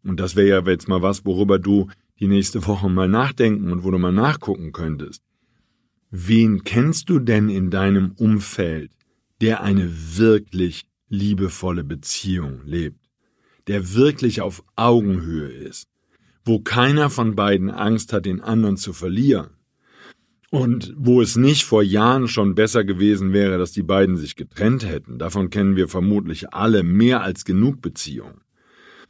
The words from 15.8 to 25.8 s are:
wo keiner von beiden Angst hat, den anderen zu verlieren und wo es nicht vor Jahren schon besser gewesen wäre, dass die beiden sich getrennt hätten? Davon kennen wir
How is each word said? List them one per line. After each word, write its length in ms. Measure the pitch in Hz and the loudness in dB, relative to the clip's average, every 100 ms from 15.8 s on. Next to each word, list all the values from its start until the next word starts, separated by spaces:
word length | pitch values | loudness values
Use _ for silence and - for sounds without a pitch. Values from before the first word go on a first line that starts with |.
| - _ _ _ _ _ | -20 _ _ _ _ _
wo 160 | 117 110 | -2 -2
keiner 500 | - 117 131 151 143 | 0 0 2 2 0
von 260 | 127 110 104 | 0 -2 0
beiden 340 | 101 98 98 | 0 2 0
Angst 420 | - 104 110 - | -2 -2 -2 -2
hat, 120 | 104 | -4
den 160 | 95 92 | -4 -6
anderen 380 | 110 113 107 98 | -2 0 0 -2
zu 160 | 101 | -6
verlieren 560 | 85 90 98 139 107 73 _ _ _ _ _ - _ _ _ - | -8 -4 0 2 0 -2 _ _ _ _ _ -20 _ _ _ -6
und 440 | 139 120 123 92 147 | -2 0 -2 -6 -2
wo 240 | 120 123 | 4 4
es 160 | 113 120 | 4 4
nicht 280 | 135 147 | 2 2
vor 180 | - 110 | 2 2
Jahren 440 | 101 104 117 131 120 | 4 4 2 2 -2
schon 280 | - 101 | 0 0
besser 300 | 92 110 120 | 2 2 2
gewesen 500 | 98 92 104 98 95 | 0 2 2 2 2
wäre, 240 | 101 98 92 | 2 2 0
dass 140 | 87 | -2
die 100 | 104 | -4
beiden 340 | 82 98 95 87 | 0 2 4 2
sich 180 | 73 | -4
getrennt 520 | - - - 107 127 101 | -12 -14 -2 0 0 -4
hätten? 320 | 73 - 60 | -8 -10 -10
Davon 320 | 85 101 92 | -6 -4 -2
kennen 260 | 104 98 | 0 2
wir 120 | 92 | 2